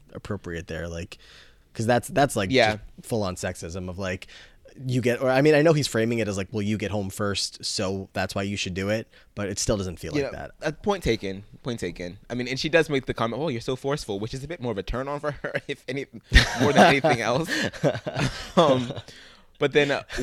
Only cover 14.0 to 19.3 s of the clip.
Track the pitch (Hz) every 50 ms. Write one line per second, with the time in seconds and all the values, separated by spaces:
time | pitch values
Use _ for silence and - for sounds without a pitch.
14 | - - 104 101 - 117 - 135 135 143 175 - 120 120 107 98 92 - - 123
15 | 135 139 143 147 143 151 139 - - 143 - 127 - - 139 - _ - 135 139
16 | 135 - - 110 - - - - - - - - 135 143 139 135 - 113 139 135
17 | 131 156 - 117 110 110 120 131 - - - 311 - 113 - - - 143 - 120
18 | - - - 143 147 127 - - - - - 180 165 143 131 127 123 123 - -
19 | - - - - - -